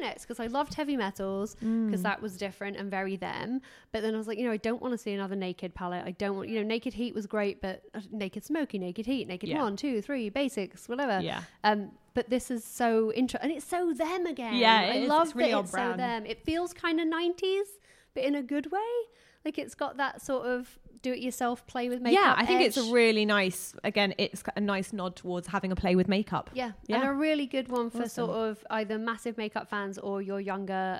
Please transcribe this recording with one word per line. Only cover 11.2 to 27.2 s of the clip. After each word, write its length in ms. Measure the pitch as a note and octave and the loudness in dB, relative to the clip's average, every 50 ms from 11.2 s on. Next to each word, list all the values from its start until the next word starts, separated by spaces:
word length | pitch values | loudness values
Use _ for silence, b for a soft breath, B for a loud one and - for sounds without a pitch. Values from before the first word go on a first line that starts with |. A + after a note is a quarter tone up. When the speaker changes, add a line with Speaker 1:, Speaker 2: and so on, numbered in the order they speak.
| E3+ | 0
Speaker 2:
Yeah. 180 | D#3+ B2+ - E3+ B B B - | 0 -4 -4 -6 B B B 4
Speaker 1:
Um, 260 | G#3 G#3+ G#3 G3 - - - _ _ _ | 4 4 4 0 -6 -10 -18 _ _ _
but 160 | E3+ - - | -2 0 0
this 180 | B3 B3 - - | 0 -2 0 -2
is 140 | B3 A3+ - | -6 -6 -6
so 480 | - - - B3 A#3 A3+ A3 A3 A3 | -8 -4 0 2 4 4 4 4 2
inter-, 300 | - A#3+ B3+ A#3+ - - - | 2 2 2 2 0 -2 -2
and 80 | C#4+ | -2
it's 160 | E4 D4+ - | -2 -4 -4
so 260 | - F4+ F4 F4+ E4+ D4 | -4 -2 0 0 0 0
them 340 | A#3 D#4+ D#4+ F4+ F#4+ F4 | 0 0 -2 0 0 0
again. 280 | E4+ C#4+ C4+ B3 A3+ A3+ | -2 -2 -4 -4 -2 2
Speaker 2:
Yeah, 280 | B3 A#3 A3 A3+ A3 F3+ | 6 8 8 8 8 6
it 80 | G3 | 4
Speaker 1:
I 40 | A#3+ C4 | 2 2
Speaker 2:
is. 100 | C4+ C#4+ | 2 4
Speaker 1:
love 180 | D4 D#4 E4+ | 4 4 4
Speaker 2:
It's 80 | D#4 D4 | 4 2
really 160 | A#3+ A#3+ B3 | 2 2 4
Speaker 1:
that 60 | A3 | 4
Speaker 2:
on 80 | G#3 G3+ | 2 0
Speaker 1:
it's 80 | E3+ F#3 | 0 -2
so 40 | F#3+ | -2
Speaker 2:
brand. 200 | G3 F#3 F#3 F3+ | 0 0 0 0
Speaker 1:
them. 260 | B3+ A#3+ A#3 A3+ G#3+ | 0 -2 -2 -2 -4
It 200 | - A3+ - - | -6 -8 -6 -4
feels 280 | D#4+ D#4+ E4+ F4+ F4 - | -2 0 0 -2 -2 -4
kinda 320 | - - E4+ E4 D#4+ E4+ | -4 0 0 2 2 2
nineties, 760 | D#4+ E4 E4 F4 F4 F4+ F4 G4 F#4+ F#4+ G4 G4+ G4 - - b b b b b b _ | 2 2 2 0 0 0 0 0 0 2 0 0 -2 -6 -16 b b b b b b _
but 80 | - B3+ | -2 0
in 140 | C#4 C#4+ | 0 0
a 80 | C#4+ C4 | 0 0
good 260 | A#3+ C#4+ D4 C#4 D#4 | -2 -2 -2 -2 -2
way. 220 | F4+ G4 A4 A#4 A#4+ A#4+ A4+ - b b b b b b _ | -2 -2 -2 0 -2 -2 -2 -4 b b b b b b _
Like, 140 | D#4 - - | -6 -4 -4
it's 160 | - - - | -8 -8 -4
got 220 | - D4 - - | -4 -4 -4 -2
that 260 | C4 C#4 - - - - | -2 -2 -2 -2 -6 -4
sort 240 | - C4+ B3+ - | -2 -2 -2 0
of 320 | B3 B3 B3 B3 - - - - - - - | 0 -2 -2 -4 -8 -14 -20 -20 -20 -20 -6
do-it-yourself 640 | - B3+ B3+ - B3+ B3+ A#3 - B3+ A#3+ B3 - - - | -4 -4 -4 -2 -4 -4 -2 0 0 0 0 -2 -6 -8
play 200 | - B3+ A#3+ B3 | -4 -4 -2 -2
with 140 | B3 B3 B3 | -2 0 4
makeup 180 | A#3+ D#4+ G4 | 6 6 8
Speaker 2:
Yeah, 140 | G4 D#4 - | 8 8 6
I 80 | - A#3 | 6 4
think 160 | - F#4 F#4 | 4 6 6
it's 160 | E4 A3 - | 6 6 4
a 40 | C4+ | 2
Speaker 1:
edge. 100 | A#3 A3+ | 2 4
Speaker 2:
really 340 | A#3+ A#3+ A#3 A3+ A3 G#3+ G#3+ | 6 8 8 8 6 6 4
nice, 480 | G#3 G#3 G#3 F#3+ F#3 F3 - - - - - - | 4 4 4 4 2 0 -4 -8 -10 -12 -6 -4
again, 280 | G#3 - G#3+ G3+ G3 - - | 0 2 2 2 2 2 0
it's 240 | G3+ - - - - | -2 -2 -2 -6 -8
got 140 | - - | -6 -2
a 40 | - | -2
nice 320 | G#3 G3+ G3 F#3+ F#3 - A3 | 0 0 0 0 -2 -4 -4
nod 220 | G3 F3+ F#3 F3+ | -4 -4 -4 -6
towards 320 | - - F3+ F3+ F3+ E3+ | -6 -6 -4 -4 -4 -4
having 240 | - G3 G3 G3 F#3 | -2 -2 -2 0 0
a 60 | F#3 | -2
play 180 | - - F3+ F3+ | 0 4 6 6
with 140 | F#3 F3+ F#3+ | 6 6 6
makeup. 420 | F#3+ G3+ G#3+ - F3+ D3 - - - | 4 2 2 0 -2 -4 -4 -4 -6
Speaker 1:
Yeah, 200 | B3+ B3+ A#3 G3 - - - | -6 -4 -4 -6 -10 -4 0
Speaker 2:
Yeah. 80 | G#3+ | 2
Speaker 1:
and 120 | A#3+ C4 C#4 | 2 4 2
a 40 | C#4 | 2
really 340 | C4+ | 2